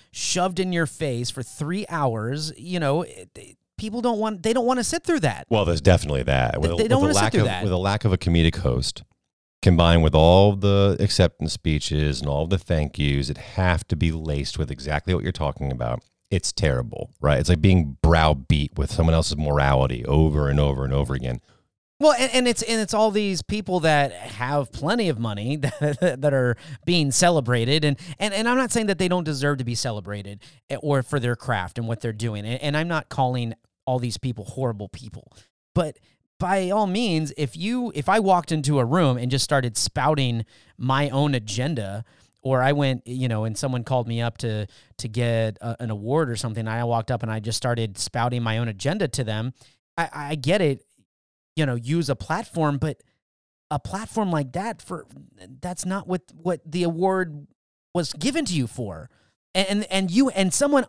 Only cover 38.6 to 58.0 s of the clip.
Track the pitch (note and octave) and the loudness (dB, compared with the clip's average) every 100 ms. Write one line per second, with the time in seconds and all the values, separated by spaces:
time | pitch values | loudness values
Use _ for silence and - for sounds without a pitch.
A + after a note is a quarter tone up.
38.6 | C#3 C#3+ A#2 F3 D3 B2 B2 C#3 - C#3 | 2 2 2 4 4 2 0 -2 0 0
39.6 | B2 - - D3 C#3 D3+ C3 A#2 A2 _ | 0 -2 -4 0 0 2 0 -2 -6 _
40.6 | _ - B2+ C3+ C#3+ C3+ D3 B2+ A2 G#2+ | _ -6 -2 0 0 0 0 0 -4 -4
41.6 | C3+ C3+ G2 G#2 - _ _ _ C3 B2+ | -2 -4 -6 -8 -12 _ _ _ -2 2
42.6 | C3 D3 C#3 B2+ - B2+ B2+ A2 A2 G#2+ | 2 2 0 -2 -6 -4 -2 -2 -2 -4
43.6 | C#3 B2 A2+ B2+ A#2 A#2 A#2 - A#2 G#2+ | -4 -4 -2 -2 -2 -4 -4 -4 -4 -4
44.6 | G#2 - _ - A#2 A2+ A#2+ A2+ A2 G2 | -6 -12 _ -14 -8 -2 0 0 -2 -4
45.6 | A#2 A2+ A#2+ G#2 A2 D3+ C#3 A2+ B2 A2 | -10 -8 -8 -6 -2 0 0 -4 -6 -6
46.6 | A2+ A#2 A#2+ A#2 A2 A#2 A2+ A2 G#2+ A2 | -4 -4 -2 -2 -2 -4 -4 -6 -4 -4
47.6 | B2+ A#2 A2 F#2+ - A#2+ A#2+ B2 A2+ A2 | -2 -2 -4 -6 -6 -2 -2 -2 -2 -2
48.6 | A#2 G2+ C3+ G#3 D#3 - A2 G#2+ A#2+ - | -4 -4 -4 -2 -2 -4 -4 -4 -6 -8
49.6 | _ _ _ - E3 D3+ C#3+ D#3 B2+ F3+ | _ _ _ -6 -6 -6 -8 -4 0 2
50.6 | D#3 C3 _ _ _ _ _ _ _ - | 2 0 _ _ _ _ _ _ _ -4
51.6 | C#3+ A#2+ A#2 E3+ C#3+ C3 - F3 A3+ E3+ | -2 -2 -2 -2 0 -4 -4 -6 -4 -2
52.6 | D3+ C#3+ D#3 - _ _ _ _ _ _ | -2 0 -4 -6 _ _ _ _ _ _
53.6 | - D3 - F#3+ A3 A3+ G3 D#3+ C3 D#3+ | -8 -8 -6 -10 -6 -4 -2 -2 -2 -6
54.6 | A3 - - - - - - F#2+ F#2 C3 | -8 -10 -12 -14 -14 -20 -20 _ -20 -12
55.6 | F3+ F3+ F3+ F#3+ F3+ F3+ - D#3 E3 E3+ | -10 -8 -6 -6 -4 -6 -6 -8 -4 -4
56.6 | D#3+ F3 E3+ E3 F#3+ F#3+ F3 D3 C#3+ _ | -4 -2 -2 0 0 0 -2 -8 -18 _
57.6 | _ _ _ F3 | _ _ _ -4